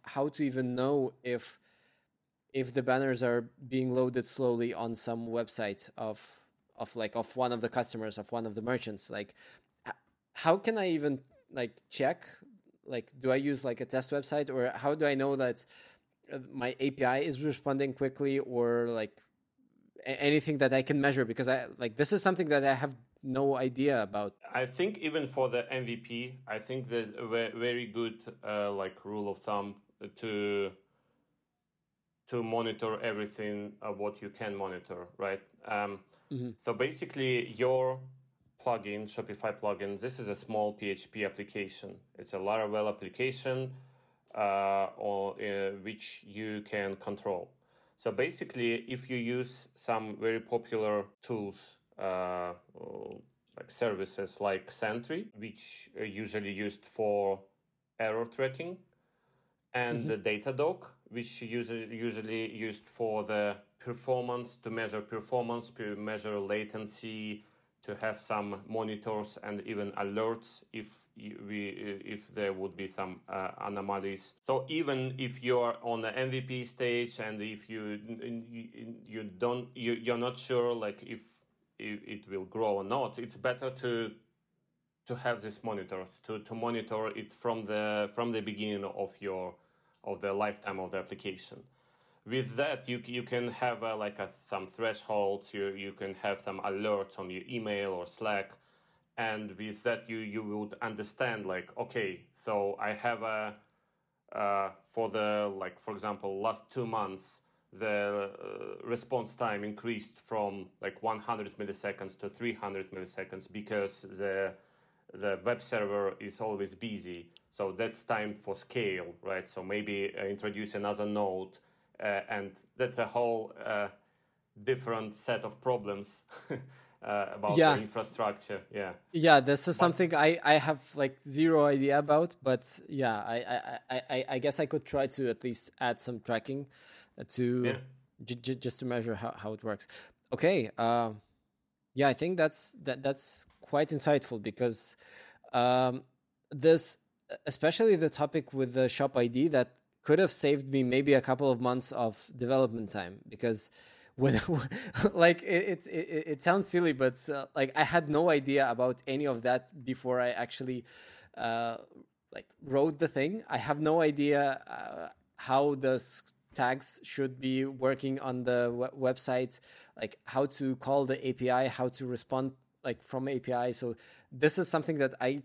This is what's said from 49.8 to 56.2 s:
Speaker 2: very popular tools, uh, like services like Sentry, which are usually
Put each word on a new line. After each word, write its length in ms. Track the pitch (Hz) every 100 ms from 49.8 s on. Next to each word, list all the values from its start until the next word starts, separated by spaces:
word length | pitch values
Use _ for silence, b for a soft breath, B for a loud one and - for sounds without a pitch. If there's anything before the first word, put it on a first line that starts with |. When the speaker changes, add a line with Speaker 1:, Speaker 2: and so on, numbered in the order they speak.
| - 113 110 104
Speaker 2:
very 200 | 113 113
popular 640 | 110 120 117 113 107 104 98 _
tools, 540 | - 113 101 98 - - _ -
uh, 580 | 98 92 90 90 87 87 _ - - - - - - _ _ -
like 140 | -
services 720 | - 117 98 95 - 95 -
like 320 | 104 95 -
Sentry, 560 | - 110 113 120 165 220 104
which 520 | 107 - - - - -
are 80 |
usually 460 | 110 98